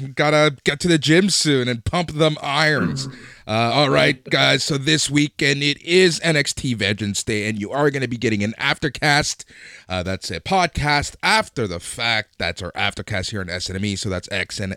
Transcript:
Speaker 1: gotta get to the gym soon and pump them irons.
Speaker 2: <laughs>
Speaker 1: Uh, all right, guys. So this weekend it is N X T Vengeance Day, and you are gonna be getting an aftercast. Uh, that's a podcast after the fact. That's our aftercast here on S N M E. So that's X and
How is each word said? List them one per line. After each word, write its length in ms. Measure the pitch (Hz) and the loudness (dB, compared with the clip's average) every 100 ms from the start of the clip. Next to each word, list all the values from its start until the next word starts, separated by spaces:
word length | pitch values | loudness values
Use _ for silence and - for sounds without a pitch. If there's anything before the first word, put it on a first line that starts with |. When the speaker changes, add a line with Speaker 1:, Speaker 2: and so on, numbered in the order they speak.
| 135 131 | -6 -2
Speaker 1:
gotta 400 | 151 151 151 135 | 2 4 4 2
get 160 | - 143 | -2 0
to 60 | 180 | 2
the 100 | 160 | 2
gym 320 | 139 165 196 | 6 4 4
soon 380 | - 151 139 123 | 2 2 2 2
and 160 | 120 | -2
pump 300 | - 175 160 | -2 -2 -2
them 240 | 151 156 151 | 2 2 2
irons. 680 | 147 139 156 143 - 139 - | -2 0 2 2 0 -2 -8
Speaker 2:
<laughs> 40 | - - - - | -12 -18 -16 -4
Speaker 1:
Uh, 220 | 110 117 | 0 2
all 160 | 127 139 | 2 4
right, 360 | 143 143 139 - | 4 2 0 -2
guys. 360 | 139 135 139 | 2 4 2
So 160 | - 143 | 0 -2
this 320 | 135 156 - | 0 0 2
weekend 540 | 143 147 - 143 143 | 2 0 0 0 0
it 180 | 147 143 | 0 -2
is 380 | - 180 185 156 | 2 4 4 4
N 160 | 165 151 | 0 0
X 160 | 139 | 0
T 200 | - 135 | -4 -4
Vengeance 500 | 113 101 104 104 101 | 0 0 0 -2 -4
Day, 240 | - 107 104 | -4 -2 -2
and 100 | 107 | -4
you 140 | 101 | -4
are 180 | 131 151 | 0 0
gonna 160 | 135 127 | 0 -4
be 80 | 120 | -2
getting 260 | 117 104 | 0 0
an 100 | 104 113 | 0 0
aftercast. 880 | 139 156 151 - 151 143 151 - - - - - - | -2 -2 -4 -2 2 2 0 -6 -14 -20 -20 -20 -8
Uh, 160 | 92 | -4
that's 260 | 90 92 - | -4 -6 -8
a 120 | 82 | -10
podcast 760 | - 190 175 - 147 147 135 - | -2 0 0 0 0 0 -2 -2
after 420 | 175 220 - - 107 | 0 2 0 -4 -4
the 140 | 87 | -6
fact. 560 | - - 117 110 - - | -10 -4 -2 -2 -4 -6
That's 220 | 87 87 | -6 -6
our 120 | 87 | -8
aftercast 580 | - 101 - - 101 92 | -4 -4 -4 -6 -6 -6
here 80 | 107 | -8
on 80 | 90 | -8
S 200 | 90 - | -8 -6
N 80 | 92 | -4
M 80 | 104 | -4
E. 100 | 95 | -4
So 140 | 104 | -4
that's 180 | 90 - | -6 -6
X 260 | 98 92 - | -6 -6 -6
and 160 | 95 | -8